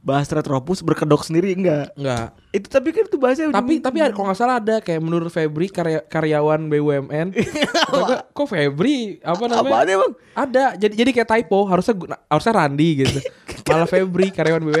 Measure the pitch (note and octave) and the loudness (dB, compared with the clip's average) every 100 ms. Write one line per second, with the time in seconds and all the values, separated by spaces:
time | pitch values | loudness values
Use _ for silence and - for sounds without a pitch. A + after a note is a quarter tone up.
0 | - C#3 C#3+ D3+ D3+ C3+ B2+ F#3+ E3 D#3 | 0 -2 0 -2 -2 -4 -2 -4 0 0
1 | D#3 D3 - D#3+ G3 F3+ F#3 D3 C#3 - | 2 2 2 0 0 0 0 0 -4 -8
2 | C#3 A#2+ A2+ - _ G3+ G3+ C4+ C4+ E4 | -4 -4 -6 -12 _ -6 -2 -2 0 -2
3 | G4+ D#4+ C4 C4 D#4 D4 B3 D#4 C4 C4+ | -2 0 0 0 0 0 0 0 -2 0
4 | D4 G#3 G3 F#3+ A#3+ B3+ G#3+ A3 - E3 | 0 0 -4 0 0 0 0 -2 -2 -4
5 | D#3+ E3+ E3 E3+ D#3 D3+ F#3+ F#3 E3 D#3 | -2 -2 -2 -2 -2 -2 -4 -2 -2 -2
6 | - E3 D#3 D3+ D3+ D#3 D#3 D3 D3 C#3+ | -2 -2 0 2 2 0 0 0 2 0
7 | C3+ D3 E3+ G3 G3+ D4+ D4 E4+ D4+ C#4 | -2 -4 -2 -2 -2 -2 -2 0 0 0
8 | A3 B3+ - - C#4+ F3+ D3 C#3+ G#3+ C#4+ | 0 -2 -4 -6 -4 0 0 0 0 0
9 | A3 - - F3 A#3+ A#3 B3+ C#4 F4 F#4+ | -2 -8 -4 -2 0 0 2 2 2 2
10 | B4+ C4 _ - C4+ B3 C4+ F3+ G#3 G#3 | 0 -2 _ -6 0 2 2 0 -2 2
11 | B3 B3 A3+ A3+ A#3 G3 G3+ F3 F3+ G#3 | 2 2 2 0 2 2 4 2 2 -2
12 | E3+ - _ D3+ A3+ A3+ D3+ C#3 E3 D3 | -4 -12 _ 0 2 2 2 2 2 2
13 | C3+ C#3 - - - - - E3 E3 F#3 | 0 0 -6 -12 -18 -12 0 2 4 2
14 | F#3+ F3+ G3 F#3+ D#3+ E3 D#3 D3+ | 0 0 0 2 0 0 0 0